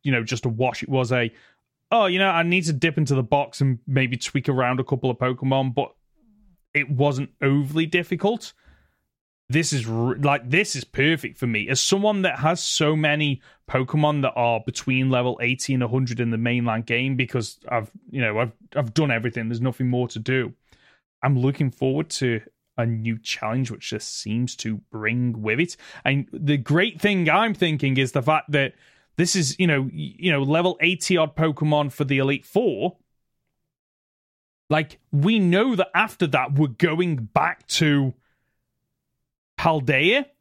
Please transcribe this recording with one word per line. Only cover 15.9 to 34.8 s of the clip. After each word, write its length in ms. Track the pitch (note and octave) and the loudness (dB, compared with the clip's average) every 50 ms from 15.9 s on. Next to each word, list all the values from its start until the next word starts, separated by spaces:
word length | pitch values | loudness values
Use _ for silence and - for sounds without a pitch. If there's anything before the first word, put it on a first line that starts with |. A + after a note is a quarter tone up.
| A#2+ C3 C3 A#2+ A#2+ A2+ | 0 0 0 0 -2 -2
in 120 | A#2+ A#2 | -2 -2
the 60 | A#2 | 0
mainland 480 | A2 A#2 A#2+ A#2+ B2 A#2+ A#2+ A2 A2+ A2+ | 0 0 0 0 0 0 0 -2 -2 -2
game, 300 | - A#2+ A#2 B2+ C3+ C3+ | -2 -2 -2 0 -2 -2
because 440 | B2+ B2+ A#2 - B2+ A2 - - _ _ - | -2 -2 -2 -2 -4 -4 -4 -10 _ _ -4
I've, 200 | B2 A#2 G#2 - _ - _ - | -4 -4 -4 -6 _ -20 _ -10
you 80 | - C3+ | -4 -2
know, 200 | B2 A2 G#2+ A2 | -2 0 0 0
I've, 120 | B2 A2+ - _ - - - | -2 -2 -4 _ -20 -6 -4
I've 180 | C#3+ C#3 A2+ G#2+ | -4 -4 -2 0
done 160 | - D3+ C#3+ | 0 0 2
everything. 380 | A#2+ A2+ A2 B2 - A#2+ A2+ | 0 0 -2 -4 -4 -4 -6
There's 140 | A2+ A#2+ A2+ | -4 -4 -2
nothing 260 | B2 C3 A#2+ - C3 | -2 -2 -2 -2 -2
more 220 | B2 B2 B2 B2 A#2+ | 0 0 0 -2 -2
to 100 | - A2 | -4 -8
do. 320 | A2 - B2+ C3 A#2+ - - _ _ _ _ _ _ _ _ _ _ _ _ _ - | -4 -2 -2 0 -2 -4 -8 _ _ _ _ _ _ _ _ _ _ _ _ _ 0
I'm 160 | C3 C#3+ B2 | 2 2 4
looking 320 | B2 C3+ C#3 - D3+ C3 | 2 0 0 0 -2 -2
forward 380 | - _ C3+ C3 C3 D3 D#3+ - | -2 _ -2 -2 0 -2 -4 -4
to 320 | - - C3+ B2 A#2 A2 - - _ _ _ _ _ | -6 -4 -2 -2 -2 -2 -4 -10 _ _ _ _ _
a 80 | - A#2 | -2 -2
new 320 | A#2 A#2 A2 A2 A#2 A2+ A2 | -2 -2 -2 -2 -4 -4 -4
challenge, 520 | _ - - - - G#2+ A2+ B2+ C3 A#2 | _ -8 -8 -6 -4 -4 -2 -2 -2 -4
which 200 | A2+ - - - | -6 -10 -10 -8
this 120 | A#2 G#2+ - | -8 -8 -8
seems 540 | - - - - G#2+ G#2+ A#2 B2 A#2+ - | -10 -12 -10 -6 -4 -2 -2 -2 -4 -4
to 240 | - - A2+ A2 G2+ - _ | -8 -6 -6 -6 -8 -10 _
bring 500 | - A2 G#2+ G#2+ A#2 B2 B2 B2 A2+ A2+ | -12 -4 -4 -2 0 0 0 -2 -2 -2
with 200 | G#2+ G#2+ G#2+ B2+ | -2 -2 0 0
it. 160 | F3 E3+ - _ - - - - - | 0 -2 -4 _ -20 -20 -20 -6 -2
And 240 | B2+ C3+ C#3+ C3+ - - | 0 0 0 -2 -4 -8
the 240 | - D#3 C#3+ D3 | -6 -2 0 0
great 420 | C#3 A2+ - D3 E3 F#3+ A#3+ - D#3+ | 0 0 2 2 2 2 2 -2 -2
thing 300 | - G#3 G3+ F#3 F3 D#3 | 0 0 2 2 2 2
I'm 240 | D3+ F#3+ A3 A3+ G3 | 4 2 2 0 0
thinking 420 | - F3+ E3+ D#3 C3+ - C3+ C3 | 0 0 0 0 0 0 0 2
is 160 | C3 C3+ A#2+ | 2 0 0
the 100 | - C#3+ | 0 -2
fact 300 | A#2+ D3+ D#3 D#3 - - | 2 2 0 0 0 0
that 220 | D3 C#3+ C3+ B2+ - _ _ _ _ _ _ _ _ | 0 0 0 0 -4 _ _ _ _ _ _ _ _
this 180 | - F3 F3 - | -2 0 0 2
is, 200 | F#3+ D#3+ B2+ - | 0 0 -2 0
you 100 | - F#3 | 0 2
know, 160 | F3 D3+ C3+ C3+ | 2 2 2 0
y-, 60 | C3 - | -4 -6
you 360 | D#3 D3+ - - - F3 F3+ D#3 | -8 -10 -10 -10 -4 -2 0 0
know, 100 | C#3 C#3 | 2 2
level 340 | C3+ D3+ E3 F3 F#3 E3+ - | 2 2 2 2 0 0 0
eighty 340 | D#3 F3 F#3 - - - F#3 | 0 0 0 -2 0 0 2
odd 220 | E3+ D#3+ D3+ - | 2 2 0 0
Pokemon 560 | - D#3+ D#3+ D3 - D#3 D#3 D3+ D3 D3 C#3 - | 0 0 0 0 0 0 2 2 2 0 -2 -2
for 100 | - D3 | -4 -2
the 140 | C3 C#3 | 0 0
Elite 280 | C3+ C3+ C3+ C#3+ - - | 0 2 0 0 -2 -6
Four. 520 | - - G3+ B3+ G#3 C3+ G2 B2+ F3+ - _ _ _ _ _ _ _ _ _ _ _ _ _ _ _ _ _ _ _ _ _ _ _ _ _ _ _ _ _ _ _ _ _ _ | -2 0 0 2 2 0 0 -4 -6 -6 _ _ _ _ _ _ _ _ _ _ _ _ _ _ _ _ _ _ _ _ _ _ _ _ _ _ _ _ _ _ _ _ _ _
Like, 300 | _ D3+ D#3 | _ 0 0